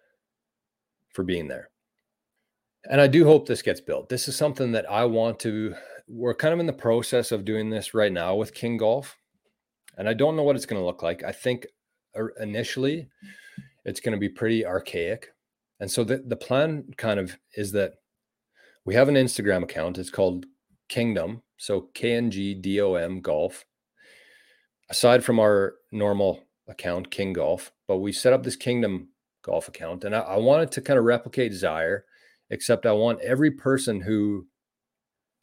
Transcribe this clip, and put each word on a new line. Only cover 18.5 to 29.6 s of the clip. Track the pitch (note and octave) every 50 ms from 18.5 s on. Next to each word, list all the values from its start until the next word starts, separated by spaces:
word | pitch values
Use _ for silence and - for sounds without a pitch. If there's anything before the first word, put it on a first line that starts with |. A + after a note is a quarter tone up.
| _ _ _ _ _ _ -
we | A#2+ F#2+
have | A#2 C3+ C#3
an | D3
Instagram | C3+ C3 B2 - - G2+ G2+ F#2+ F2+ F2
account. | - - E2+ D#2+ F2 F2+
It's | F2+ F#2 -
called | - - G2 F#2 F2+ F2+ F2 - _ _ _ _ _ _ _ -
Kingdom. | - B2 A#2 A#2 G#2+ F#2 E2 F2 A2 A#2+ _ _ _
So | - - - G#2 F#2+ - - -
K | - - A#2+ A#2
N | A#2 A#2+ A#2
G | G2 G2 G2 G2 G2+
D | F#2+ F#2 G2 G2 G2+ G2+
O | G2 F#2
M | F2 E2 F2 F#2+ F#2 -
Golf, | - D#2 D2+ E2 E2+ - - - _ _ _ _ _ _ _ _ _ - - _ _ _ _ _ _ _ _ _ _ _ _ _ -
aside | - - - B2 A#2+ B2 A#2+
from | - A#2+ A2+
our | G#2+ G#2+ G#2 G2+ G2 F#2+ - _ _ -
normal | - G#2+ G#2 G#2 G2+ G2+ G2+ F#2+ E2+ - - _ _ _ _ -
account, | - - - F2+ F2 F2 F2+ -
King | - - G2 F#2+ F#2
Golf, | E2+ D#2 C#2 F2 F#2 - - _ _ _ -
but | G2 F#2+
we | G2 G2+ F#2+
set | - - B2+ B2+
up | C3+ C3
this | B2+ A#2+
Kingdom | - - B2+ B2 A#2+ A#2 G2+ F#2+ F2+ F2 - _ _ _ _ _ _ -
Golf | - F2+ E2